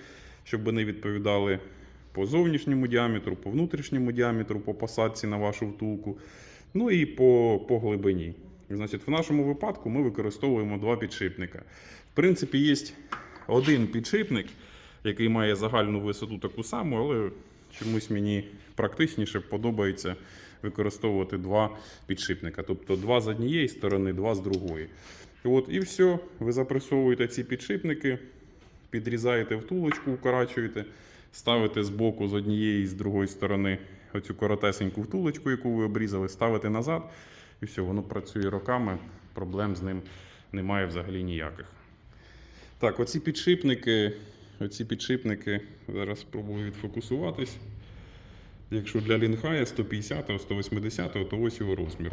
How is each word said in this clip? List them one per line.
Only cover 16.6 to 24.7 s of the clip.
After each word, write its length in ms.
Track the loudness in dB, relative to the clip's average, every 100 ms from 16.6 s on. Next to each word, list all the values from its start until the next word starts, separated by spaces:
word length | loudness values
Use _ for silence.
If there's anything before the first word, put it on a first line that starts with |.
саму, 340 | -6 -2 -2 0
але 340 | 0 0 -2 -6 -20 -20 -20 -8
чомусь 320 | -2 -2 0
мені 340 | 0 2 0 -2 -12 -14
практичніше 680 | -4 -2 2 0 0 -2 -4
подобається 760 | -4 -2 0 0 0 0 -4 -6 -10 -20 -20 -10
використовувати 760 | -8 -2 -4 0 0 0 0 -4
два 320 | 0 2 2 -2 -16 -16 -6
підшипника. 560 | -4 -2 -4 -4 -6
Тобто 340 | -4 -4 0 -2
два 240 | 2 2
з 80 | 2
однієї 400 | -2 0 0 0
сторони, 440 | -2 0 2 0
два 220 | 0 0
з 60 | 0
другої. 460 | 0 -2 -2